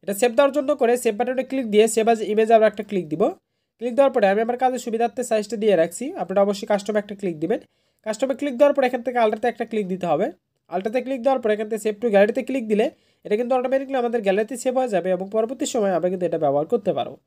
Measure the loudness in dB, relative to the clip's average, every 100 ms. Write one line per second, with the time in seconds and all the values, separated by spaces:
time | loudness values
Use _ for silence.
0 | -6 0 2 4 4 2 -2 0 2 2
1 | 0 -2 -2 -2 -4 -4 2 4 4 4
2 | 2 2 0 0 6 6 6 2 -6 -4
3 | -4 0 0 0 _ _ _ _ -4 2
4 | 2 4 2 2 0 0 0 -2 -4 -2
5 | -2 -2 -2 -2 -2 -2 2 4 2 -2
6 | -10 -8 -2 2 2 0 -2 -4 0 -4
7 | -4 -8 -6 -4 -4 -4 -6 _ _ _
8 | -10 -4 -4 -2 -4 4 4 4 0 -2
9 | -4 0 0 0 -4 -4 -6 -4 -4 -4
10 | -2 0 -2 -6 _ _ _ -6 -4 -4
11 | -4 -4 0 0 0 -2 -4 -4 -6 -4
12 | 2 4 4 0 -4 -6 -2 0 0 _
13 | _ _ -4 -4 0 0 0 -2 -2 -2
14 | -2 0 0 0 -2 -2 -2 0 0 0
15 | 0 -2 -2 -2 -2 -4 -4 0 0 2
16 | 0 -2 -2 0 2 0 0 -2 -2 -2
17 | -4 -10